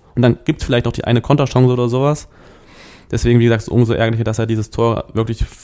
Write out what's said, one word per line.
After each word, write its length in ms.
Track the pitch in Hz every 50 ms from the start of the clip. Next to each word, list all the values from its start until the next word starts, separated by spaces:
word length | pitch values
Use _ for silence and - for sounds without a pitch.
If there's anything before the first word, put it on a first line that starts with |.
| _ _ _
Und 60 | -
dann 160 | 120 123 - - -
gibt's 180 | - - - -
vielleicht 220 | - 127 120 -
noch 80 | 120 -
die 100 | - -
eine 160 | - 117 120
Konterchance 540 | - - 143 147 139 127 - 127 127 123 127
oder 160 | 123 123 120
sowas. 400 | 120 127 135 147 151 - - - _ - - - - - - - - - - - - - - _
Deswegen, 300 | - 113 - 120 120 120
wie 20 | 117
gesagt, 240 | 117 113 110 -
umso 240 | - - 120 120 110
ärgerlicher, 320 | 117 - 113 113 110 113 113
dass 160 | 110 110 -
er 60 | 113
dieses 240 | 110 113 110 107 -
Tor 340 | - - 117 117 110 - - -
wirklich 320 | - 110 113 110 113 - - - - -